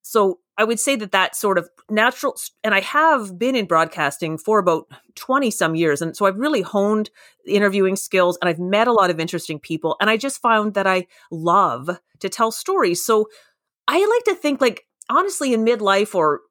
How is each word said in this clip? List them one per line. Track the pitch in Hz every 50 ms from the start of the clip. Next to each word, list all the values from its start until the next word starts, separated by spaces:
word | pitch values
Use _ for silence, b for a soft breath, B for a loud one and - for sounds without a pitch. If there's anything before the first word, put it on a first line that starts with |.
So | _ - - 226 202 190 180 _ _ _ _
I | - 220
would | 220 233 214
say | - 277 277
that | 226 214 190
that | - 190 185 - -
sort | - - 208 190 175
of | 165 - _ _ _ _
natural, | 214 214 220 247 254 - - 269 - - - - _ _ -
and | 214 214
I | 208
have | 185 - - 294 311 320 302 254 214 196 180 175
been | 226 254 262
in | 240 202
broadcasting | - 170 160 165 160 - 175 151 139 - - 175 156 160 151
for | - 214 220 208
about | 185 180 165 156 - _ B B B _ _
twenty | - - - 262 277 277 220
some | - - - 160 160
years. | 160 170 156 143 143
And | 170 165 151
so | - 202
I've | 196 190 208
really | 262 302 311 220
honed | 180 - - 202 196 208 214 214 214 - b b b b b b _
interviewing | - 196 202 208 202 190 202 190 190 196
skills, | 196 - - - 185 180 175 180 180
and | 180 180
I've | 165 165
met | 180 180 196 208 226 247
a |
lot | 233 214 190 180
of | 170 160
interesting | 160 165 - 165 - - 160 147
people. | - - 165 156 - 160 - -
And | 202 214
I | 220
just | 214 269 277 - -
found | - 240 226 214 208 214 202
that | 202 196
I | 190 185 185 180 b b b b b
love | 170 160 160 170 170 202 190 160 120 123 135 165 175 - _ _ _ _
to | - 185
tell | - - 233 226
stories. | 220 - - - 381 381 269 180 175 - -
So | - 220 214 214 214 b b b b b b _ _ _ _ _ -
I | 269 349
like | 403 427 453 480 466
to | 427 370 -
think, | - 294 285 -
like, | 269 240 - - _ _ _ _ - -
honestly, | 233 320 381 403 370 - 294 262 240
in | 220 220
midlife | 226 240 214 214 196 196 196 208 - -
or | 185 156 151 143 139 _ _